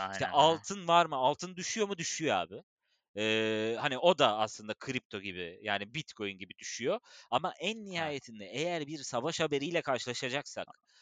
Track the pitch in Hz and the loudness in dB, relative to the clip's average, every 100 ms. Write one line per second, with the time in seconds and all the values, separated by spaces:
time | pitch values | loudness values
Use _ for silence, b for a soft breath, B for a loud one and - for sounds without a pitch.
0 | 95 98 127 143 156 165 - 202 170 170 | -2 -2 2 6 6 6 -2 -6 4 6
1 | 165 139 131 147 180 175 180 220 202 185 | 6 4 2 2 -6 -8 -6 -2 -2 -2
2 | 160 - 151 98 85 101 - _ _ _ | -4 -2 2 2 0 -8 -16 _ _ _
3 | _ 101 110 110 110 107 110 117 143 127 | _ -2 2 4 2 2 0 0 -2 4
4 | 175 180 127 104 110 - 107 104 - 127 | 4 6 6 4 0 -2 -10 -8 -4 -6
5 | - 107 98 90 87 92 104 101 101 143 | -6 -8 -8 -8 -8 -6 -2 -2 -2 -8
6 | - - 101 95 95 - - - 123 214 | -12 -6 -6 -6 -12 -12 -10 -4 -2 -2
7 | B B B 123 165 - 175 226 202 170 | B B B 0 0 -4 -6 -6 -6 -4
8 | 160 143 - 110 95 120 170 170 143 156 | -2 -4 -8 -14 -8 -4 -2 -2 -4 -8
9 | 131 123 143 165 160 143 147 170 147 123 | -4 -2 -2 0 0 0 0 -2 0 -2
10 | - 120 127 135 - - 90 - _ b | -2 -4 -4 -4 -6 -10 -10 -14 _ b